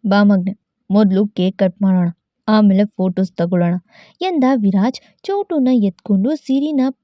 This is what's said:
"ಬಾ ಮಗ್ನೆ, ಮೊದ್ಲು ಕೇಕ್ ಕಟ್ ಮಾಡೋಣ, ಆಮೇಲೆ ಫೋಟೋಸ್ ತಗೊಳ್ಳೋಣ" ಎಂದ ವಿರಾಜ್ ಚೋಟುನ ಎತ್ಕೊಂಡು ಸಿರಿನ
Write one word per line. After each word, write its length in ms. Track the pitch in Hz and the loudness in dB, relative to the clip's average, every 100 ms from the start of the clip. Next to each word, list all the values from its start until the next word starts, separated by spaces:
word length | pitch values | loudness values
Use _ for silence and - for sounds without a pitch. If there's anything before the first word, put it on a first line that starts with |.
"ಬಾ 200 | 208 202 | 2 2
ಮಗ್ನೆ, 300 | 202 196 185 - _ _ _ | 4 2 -2 -10 _ _ _
ಮೊದ್ಲು 380 | 202 208 190 208 | 2 2 2 -2
ಕೇಕ್ 300 | - 185 - | -2 -4 0
ಕಟ್ 240 | 190 180 | -4 0
ಮಾಡೋಣ, 280 | 196 185 175 - _ _ - | 0 0 0 -4 _ _ 0
ಆಮೇಲೆ 380 | 214 208 190 208 | 2 4 2 0
ಫೋಟೋಸ್ 480 | - 190 185 190 | -2 -4 -2 -6
ತಗೊಳ್ಳೋಣ" 420 | - 175 180 175 180 _ _ - _ | -4 -2 0 0 -2 _ _ -20 _
ಎಂದ 220 | 370 330 254 262 | -4 0 0 2
ವಿರಾಜ್ 460 | 202 190 220 - _ _ | 0 0 -2 -4 _ _
ಚೋಟುನ 440 | - 403 403 320 254 254 | -8 -6 -4 -2 0 2
ಎತ್ಕೊಂಡು 540 | 202 - - 196 220 311 | 0 -4 -2 -2 0 -4
ಸಿರಿನ 460 | - 269 294 285 262 - | -4 -4 -2 -2 -4 -4